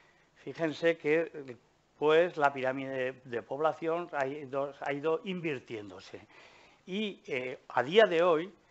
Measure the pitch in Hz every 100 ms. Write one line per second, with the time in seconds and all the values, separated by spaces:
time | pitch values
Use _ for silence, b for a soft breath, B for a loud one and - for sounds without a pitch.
0 | b b b _ 143 135 165 135 165 165
1 | 147 160 165 156 135 117 _ _ _ _
2 | 151 160 175 156 143 135 127 135 135 135
3 | 127 131 131 117 101 135 156 147 160 170
4 | 170 147 135 151 135 139 143 - 143 143
5 | 151 160 202 180 165 127 - 110 101 90
6 | - 95 - B B B B B - 190
7 | 214 - - 135 127 - - 123 127 202
8 | 202 165 180 156 185 - b